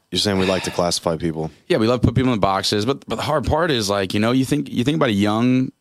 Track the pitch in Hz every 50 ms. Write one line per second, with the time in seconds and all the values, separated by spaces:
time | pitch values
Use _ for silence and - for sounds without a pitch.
0 | _ _ - 92 - 107 98 95 95 92 95 90 - - - - 87 87 85 -
1 | - 90 85 - 87 82 78 80 80 80 - - _ - 180 135 110 113 127 123
2 | - - 117 131 127 127 123 101 95 98 95 95 98 - 107 104 104 123 139 -
3 | - - 113 110 101 113 151 151 113 - 147 151 170 175 139 120 107 95 101 101
4 | 98 92 107 104 110 117 127 131 131 123 147 - - - - 120 120 135 156 160
5 | 147 127 104 98 101 104 107 113 120 127 127 127 127 - - _